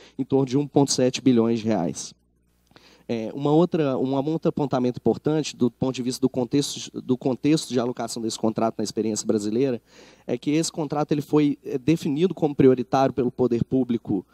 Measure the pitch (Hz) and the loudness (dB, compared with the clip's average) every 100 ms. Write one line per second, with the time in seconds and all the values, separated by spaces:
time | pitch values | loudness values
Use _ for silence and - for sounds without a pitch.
0 | - - 135 135 135 135 147 147 139 - | -14 -10 -2 0 0 0 0 2 2 2
1 | 127 - 135 117 113 117 110 104 82 - | 0 2 4 4 4 0 0 0 -2 -6
2 | - - _ _ _ _ _ - - _ | -12 -18 _ _ _ _ _ -20 -20 _
3 | - 117 113 139 143 156 175 170 143 127 | -8 -6 -6 -4 2 4 4 2 0 0
4 | 131 135 143 160 165 - 143 131 123 - | 0 0 -2 -2 -2 -2 -2 0 0 0
5 | 117 107 147 156 139 - 123 - 131 127 | 0 0 0 -2 -2 -2 -2 0 -4 -4
6 | 123 127 127 131 120 143 139 - - 120 | -6 -2 -2 -2 -2 -2 -2 -6 -12 -10
7 | 117 127 139 120 147 156 - 123 120 123 | -4 -2 -2 -2 0 0 0 -2 -2 -4
8 | 117 120 113 - 110 107 113 - 107 - | -8 -6 -6 -2 -2 0 -2 -2 -4 -4
9 | 110 107 110 110 104 113 135 117 - - | -4 -2 -2 -2 0 0 0 -2 -10 -20
10 | - - - 123 147 151 165 - 147 147 | -20 -18 -8 -6 -2 -2 -2 -4 -4 -4
11 | 147 151 - 151 147 131 143 139 127 160 | -2 -2 0 2 2 0 -6 -4 0 0
12 | 147 139 185 165 151 139 131 127 117 135 | 0 0 0 0 0 4 4 4 2 0
13 | 135 123 123 - 123 117 - 131 123 117 | 2 0 -2 0 0 0 0 -2 0 -2
14 | - 98 - | -2 -4 -6